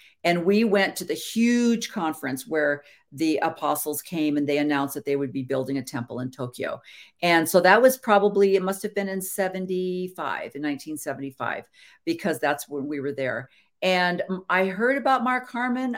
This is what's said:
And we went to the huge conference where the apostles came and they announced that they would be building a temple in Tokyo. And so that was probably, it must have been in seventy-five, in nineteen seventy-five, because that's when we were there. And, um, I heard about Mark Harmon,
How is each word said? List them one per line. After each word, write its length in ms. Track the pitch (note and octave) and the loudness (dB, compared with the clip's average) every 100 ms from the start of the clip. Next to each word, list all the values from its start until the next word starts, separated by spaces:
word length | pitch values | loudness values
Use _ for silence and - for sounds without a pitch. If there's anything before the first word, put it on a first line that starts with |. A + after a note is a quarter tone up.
| - _ | -20 _
And 220 | E3+ F3 E3+ | 0 2 4
we 180 | G#3 | 4
went 320 | A3+ G3 F#3+ - | 4 4 2 -2
to 100 | F3 | -6
the 80 | |
huge 760 | E3 - A3 A#3 A#3+ A#3+ A#3 - | -6 -4 0 2 4 4 2 -2
conference 560 | G#3 D#3+ D3+ C#3 C3+ - | -4 -4 -4 -6 -8 -4
where 360 | D#3+ D3 C#3+ - _ _ | 0 0 -2 -6 _ _
the 240 | C3+ D#3+ D#3 | -2 0 2
apostles 640 | D#3+ D#3+ D3+ D3+ D3+ D3 | 0 -2 -2 -2 -2 -6
came 360 | - E3+ D3+ D3 | -6 -2 0 0
and 120 | C#3+ | 0
they 80 | D3 | 0
announced 380 | D3 C#3+ C#3 C#3+ | 2 0 -2 -4
that 100 | C#3+ | -2
they 100 | C#3 | -2
would 160 | C#3 | -2
be 120 | C3+ | -6
building 340 | B2+ C3+ C3 C#3 | -4 -4 -2 -4
a 60 | |
temple 360 | - B2+ A2+ A#2 | -4 -8 -8 -8
in 120 | B2+ | -8
Tokyo. 500 | C3 B2 - D3+ - - - - - | -8 -10 -6 -8 -8 -12 -20 -20 -4
And 260 | F3 E3+ D#3+ | 2 4 6
so 140 | F#3 | 6
that 200 | F#3 G#3 | 8 8
was 140 | B3+ B3+ | 8 4
probably, 600 | - G3+ G3+ G3 G3 F#3+ | 4 4 4 4 4 4
it 80 | |
must 200 | F#3 F#3+ | 0 -4
have 120 | G3+ G3+ | -6 -4
been 140 | G3 | -4
in 120 | F#3+ | -6
seventy-five, 1300 | F#3+ - F#3 F#3 F#3 F#3 F#3 F3+ F#3 F3+ C#3+ - E2 C#3 | -6 -4 -4 -4 -4 -4 -4 -4 -6 -8 -6 -6 -8 -8
in 60 | |
nineteen 360 | D3 C#3 D#3 D#3 | -6 -6 -8 -10
seventy-five, 720 | D3+ C3+ C#3 - B2 - - _ - - - | -8 -8 -10 -8 -6 -6 -10 _ -20 -12 -6
because 340 | E3 F3+ C#3+ | -4 -2 -2
that's 280 | D3 C#3+ - | 0 -2 -4
when 200 | C#3+ C#3+ | -8 -6
we 120 | D3 | -6
were 140 | C3+ | -6
there. 360 | C#3 C3 A#2 C3 _ _ - | -4 -4 -4 -8 _ _ -4
And, 420 | F#3 F#3 F3+ F3 - | 0 2 2 -2 -4
um, 160 | F#3 - | -6 0
I 160 | F3+ F#3+ | 0 0
heard 320 | F#3 A#3+ C#4 | 0 0 0
about 260 | C4+ C4 | 2 2
Mark 260 | A#3+ B3 B3+ | 2 -2 -4
Harmon, 480 | A#3+ B3 B3 B3+ | -6 -4 -2 -4